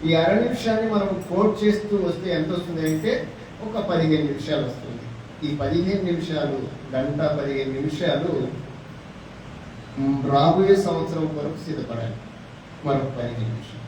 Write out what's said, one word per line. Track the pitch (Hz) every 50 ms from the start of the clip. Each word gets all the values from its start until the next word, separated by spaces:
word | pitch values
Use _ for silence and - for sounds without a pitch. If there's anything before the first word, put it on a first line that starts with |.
| 156 160
ఈ | 165
అర | 160 165 180 202
నిమిషాన్ని | 220 240 240 - - - 226 220 220 226 220
మనం | 214 208 196 196 190 175 - -
కోట్ | 175 185 208 214 202 - 208
చేస్తూ | 208 208 - - - 202 196
వస్తే | 185 170 165 165 180 185 175
ఎంత | 160 156 156
వస్తుంది | 180 175 180 180 170 160
అంటే | 156 156 156 156 160 220 254 247 254 - - - - - - - 214 214
ఒక | 214 226 208
పదిహేను | 180 175 165 160 156 156 147 147
నిమిషాలు | 139 139 139 - - 151 135 127
వస్తుంది. | 127 120 - - - 120 113 - - - - - - - - - 147 143
ఈ |
పదిహేను | - 139 139 156 170 175 190 202 196
నిమిషాలు, | 185 175 175 165 156 - 160 147 139 139 135 131 127 - - - - - 135
గంట | 131 135 151 143 147
పదిహేను | 160 151 151 147 143 139 139 135 135 131
నిమిషాలు, | 131 135 147 156 - - 175 165 139 - 160 175 156 135 123 123 - - - - - - - - - - - - - - - - - - - - - - - - - - - - - -
మ్, | 135 139 139 139 - -
రాబోయే | 139 139 147 165 180 190 190 196 196
సంవత్సరం | 190 190 180 170 165 160 160 165 160 156 151
కొరకు | 156 151 147 143 - - -
సిద్ధపడాలి. | - 156 151 147 - 117 113 117 113 110 - - - - - - - - - - - - - -
మరొక | 147 139 135
పదిహేను | 131 123 117 120 120 117 113 117 113 113 110
నిమిషాలు | 113 - - - - -